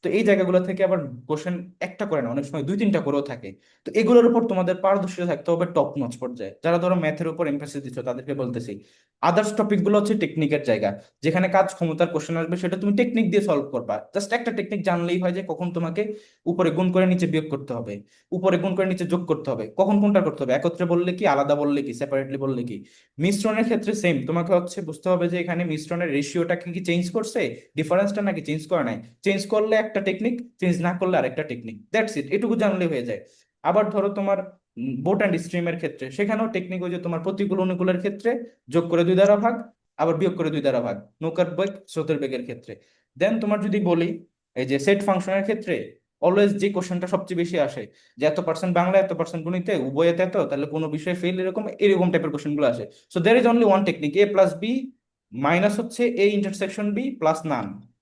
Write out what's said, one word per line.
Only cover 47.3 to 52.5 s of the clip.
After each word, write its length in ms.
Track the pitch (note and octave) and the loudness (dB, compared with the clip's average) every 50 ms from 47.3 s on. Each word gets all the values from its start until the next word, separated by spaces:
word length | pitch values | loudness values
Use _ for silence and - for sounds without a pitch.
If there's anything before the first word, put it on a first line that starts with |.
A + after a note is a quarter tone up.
| F3+ E3+ E3+ | -4 -2 -2
বেশি 140 | E3+ F3 E3 C#3+ | -2 0 0 0
আসে 160 | A#2+ - C3 G#2+ - _ _ _ _ _ - | 0 -2 -8 -12 -12 _ _ _ _ _ 0
যে 40 | C3+ D3+ | 0 0
এত 80 | D3+ F3+ F3 | 0 0 -2
পার্সেন্ট 240 | D#3 D#3+ - - F3+ F3 E3+ | -2 -4 -2 -2 0 2 2
বাংলা, 180 | F3 F#3 F#3+ G3 G3 | 2 4 4 4 4
এত 60 | F#3 E3+ D#3 | 4 0 -4
পার্সেন্ট 220 | E3 - - E3+ D#3 | -4 -4 -4 -8 -6
গণিতে, 280 | E3 F3+ F3+ F3 G3+ G#3 D#3 B2+ | -4 -4 -4 -2 -2 -2 -2 -2
উভয়তে 340 | C3+ C#3 C#3+ E3 E3+ E3+ E3+ F#3 | -2 0 4 4 4 4 2 0
এত, 80 | F3+ F3+ G3+ D#3 B2 | 0 2 0 0 0
তাহলে 180 | C#3+ C#3 D3 D3 D3 | -2 -4 -4 -4 -4
কোনো 100 | D#3+ D#3+ D#3 D#3 | -4 -4 -4 -4
বিষয়ে 220 | D3+ D3+ F3+ F3+ F3+ | -6 -4 -4 -4 -2
ফেল, 140 | F3 F3 F3+ F#3 F#3 | -2 -2 -2 -2 -4
এরকম, 200 | F#3 F#3 G#3+ G#3 G3+ - - G3+ | -4 -4 -4 -6 -6 -4 2 4
এরকম 220 | G3+ G3 F3+ F3+ F3 F3 | 4 4 6 4 4 2
টাইপের 180 | E3 D#3+ D#3 C#3+ | 2 0 0 -4
কোশ্চেনগুলো 340 | C#3+ - D3+ | -4 -4 -4